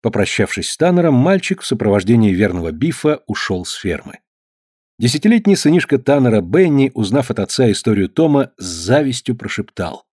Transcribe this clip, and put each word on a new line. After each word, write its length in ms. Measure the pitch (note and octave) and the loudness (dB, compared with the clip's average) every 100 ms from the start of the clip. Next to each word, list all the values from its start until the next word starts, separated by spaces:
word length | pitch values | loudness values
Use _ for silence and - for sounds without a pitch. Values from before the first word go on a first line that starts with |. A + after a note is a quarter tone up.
| A2 | -2
Попрощавшись 640 | G#2 F#2+ - G2 - - | -2 -2 -2 -4 -4 -8
с 60 | - | -2
Таннером, 380 | E3 F3+ E3 | 2 2 4
мальчик 480 | B2+ D3+ G3 - G3 | 2 2 0 -2 -6
в 40 | - | -4
сопровождении 680 | A#2+ G#2 G2+ F#2 A#2 G#2+ | -2 0 0 2 2 4
верного 380 | F#2 G#2 F2+ E2 | 2 0 -2 -6
Бифа 520 | D#2 D#3 D3+ D3+ D3+ - | -4 -4 -2 -2 -2 -6
ушел 380 | G#2 - F#2 | -8 -6 -6
с 100 | F2+ | -6
фермы. 460 | - F#2+ D#2 - - _ _ _ _ _ _ _ _ | -8 -6 -6 -10 -20 _ _ _ _ _ _ _ _
Десятилетний 560 | A#2 D3 G#3+ A#3 G3+ F#3+ | -2 2 2 2 4 2
сынишка 420 | D3+ E3+ - C3 | 4 2 2 0
Таннера 420 | - C#3+ B2+ G#2+ | 2 2 4 2
Бенни, 500 | F2 D#3+ F3+ C#3 C3+ | 2 2 4 4 2
узнав 380 | - G2+ C3+ C3+ | 0 -2 -2 -2
от 80 | A2 | -6
отца 280 | F#2+ - B2 | -4 0 0
историю 360 | G2+ - G2+ F#2 | 2 0 0 0
Тома, 440 | - D#3+ C#3+ C3+ _ | 0 2 2 -2 _
с 100 | F#2 | -12
завистью 680 | E2+ F2 C#3 C#3 B2+ - A#2+ | -10 0 0 0 -4 -6 -8
прошептал 680 | G#2 - G2+ - E2+ - _ | -6 -8 -10 -8 -10 -10 _